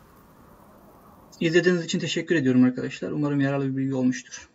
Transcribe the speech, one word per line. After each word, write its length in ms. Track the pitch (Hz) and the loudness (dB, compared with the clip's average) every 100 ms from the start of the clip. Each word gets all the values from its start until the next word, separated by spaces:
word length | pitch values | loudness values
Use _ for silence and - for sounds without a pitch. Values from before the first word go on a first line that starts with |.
| - - - - - - - - - - - - - - | -20 -20 -20 -20 -20 -20 -20 -20 -20 -20 -20 -20 -20 -4
İzlediğiniz 440 | 170 170 175 180 | 2 4 4 2
için 140 | 160 185 | 0 -4
teşekkür 380 | 156 170 160 165 | -4 -4 0 0
ediyorum 280 | 131 127 | 4 4
arkadaşlar. 460 | 127 127 131 - 185 | 4 2 -6 -8 -6
Umarım 300 | 147 147 143 | -4 -2 0
yararlı 320 | 139 139 135 | 0 -2 -4
bir 40 | 135 | -4
bilgi 180 | 135 | -4
olmuştur. 540 | 131 127 127 - - - | -2 -2 -2 -8 -20 -20